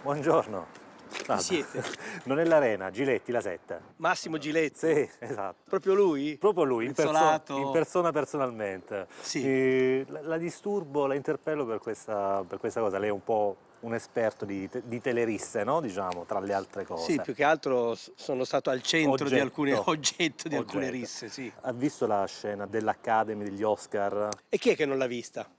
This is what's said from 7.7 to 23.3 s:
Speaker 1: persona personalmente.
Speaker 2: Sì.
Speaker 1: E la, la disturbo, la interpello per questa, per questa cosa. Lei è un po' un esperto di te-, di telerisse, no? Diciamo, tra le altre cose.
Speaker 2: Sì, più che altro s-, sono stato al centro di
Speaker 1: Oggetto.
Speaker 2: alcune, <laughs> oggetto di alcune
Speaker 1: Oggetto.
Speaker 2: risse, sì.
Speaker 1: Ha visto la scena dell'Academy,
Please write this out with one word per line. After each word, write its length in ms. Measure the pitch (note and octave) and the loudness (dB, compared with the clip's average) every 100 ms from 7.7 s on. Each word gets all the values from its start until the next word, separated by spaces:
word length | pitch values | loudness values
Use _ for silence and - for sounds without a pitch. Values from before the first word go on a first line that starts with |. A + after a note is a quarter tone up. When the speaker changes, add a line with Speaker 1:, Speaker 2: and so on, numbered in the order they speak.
Speaker 1:
persona 400 | C#3+ D#3+ F3+ F3 | 0 2 2 2
personalmente. 960 | D3+ C3+ D3+ C3 A2+ G#2 F#2+ - G#2 F#2 - | 2 -2 -2 -2 -2 -4 -4 -6 -8 -8 -12
Speaker 2:
Sì. 220 | - - C3 | -6 -2 2
Speaker 1:
E 600 | C3 C3 C3 C3 C3 C3+ | 4 4 4 4 2 -2
la, 140 | D3 | -8
la 160 | D3+ E3 | -4 -4
disturbo, 680 | E3+ - G3+ G3+ D#3+ C#3+ C#3 | -4 -6 -4 -4 -2 0 0
la 80 | C#3+ | 0
interpello 500 | C3+ C#3 - D3+ B2+ | -2 -4 -2 -4 -2
per 140 | A2 | -4
questa, 640 | - G#2+ - G#2+ G2 G2 F2+ | -4 -8 -4 -2 0 0 -2
per 100 | - | -6
questa 200 | A2+ A#2+ | -4 0
cosa. 180 | A2 F#2+ | 0 0
Lei 100 | G#2 | 0
è 20 | |
un 120 | G2+ | -2
po' 320 | - A2+ G#2 F#2+ _ - | 0 0 0 -2 _ -14
un 120 | A#2 | -6
esperto 520 | A2+ - - A2 - G2+ | -6 -4 0 0 -2 -8
di 220 | G2 F#2+ | -6 -6
te-, 120 | B2+ A#2+ | -8 -6
di 140 | A#2 | -6
telerisse, 640 | C3+ A#2+ A#2 G#2 - A2+ | -2 0 0 0 -2 -2
no? 180 | G#2 D#3 | 0 0
Diciamo, 440 | C#3+ F#2 F#2+ F2 E2+ | 0 -4 -4 -4 -4
tra 140 | G2+ | -4
le 140 | G2 | -2
altre 320 | G2 F#2+ - F#2+ | -2 -4 -10 -6
cose. 260 | E2+ E2 | -6 -2
Speaker 2:
Sì, 80 | D3+ | -2
più 120 | - A#2+ | -2 0
che 80 | |
altro 520 | C#3+ D#3 C#3+ B2+ A#2 A2+ | 2 2 2 2 2 -2
s-, 160 | - - | -8 -14
sono 280 | - C3 | -4 -2
stato 260 | B2+ C#3+ C#3 | 0 0 0
al 120 | C3 | -2
centro 340 | - E3 D3+ C3+ C#3+ | 0 2 4 4 4
di 60 | C3 | 2
Speaker 1:
Oggetto. 60 | |
Speaker 2:
alcune, 300 | C3+ - C#3+ | 2 0 2
<laughs> 100 | B2 G2+ | 2 2
oggetto 640 | D#3+ C3+ - E3+ - E3 | 0 0 0 -2 -2 -6
di 80 | C#3+ | -4
alcune 320 | A2 - C3 | -4 -4 -4
Speaker 1:
Oggetto. 100 | B2+ | -4
Speaker 2:
risse, 280 | B2 - A2+ | -8 -10 -12
sì. 220 | - B2 - | -10 -12 -8
Speaker 1:
Ha 100 | B2+ | -8
visto 340 | A#2+ C#3+ - A#2 | -2 -2 0 2
la 180 | G#2 F#2+ | 2 0
scena 400 | - G#2+ G2+ G2+ | -4 -6 -6 -4
dell'Academy, 800 | A2 A2 G2+ - A2+ G#2+ | -2 0 -2 2 2 2